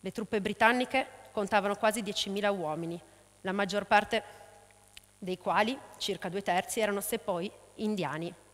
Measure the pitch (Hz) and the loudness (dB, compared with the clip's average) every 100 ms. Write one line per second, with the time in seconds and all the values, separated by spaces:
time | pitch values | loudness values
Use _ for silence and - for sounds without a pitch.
0 | 190 - 208 220 202 208 226 247 254 262 | -8 -8 -2 -2 -2 4 6 6 2 0
1 | 262 - - - 196 214 196 202 220 214 | -2 -10 -8 -4 2 2 2 2 0 0
2 | 208 196 - 196 202 202 156 151 170 170 | -4 -4 -4 0 0 0 -2 -4 -6 -8
3 | - - - - 190 190 202 202 196 208 | -12 -20 -20 -10 -4 -2 0 -2 6 4
4 | 208 220 - - - - - - - - | 6 -2 -4 -18 -20 -20 -20 -20 -20 -20
5 | _ _ 180 185 - 175 214 269 - - | _ _ -8 -6 0 2 2 0 -10 -8
6 | - 190 185 185 196 180 190 - 214 202 | -4 -4 -4 -4 0 0 0 0 0 0
7 | 196 220 - 175 196 - - - 214 208 | -2 -4 -2 -4 -4 -10 -20 -4 -2 -2
8 | 151 151 170 175 - | -2 -4 -6 -10 -20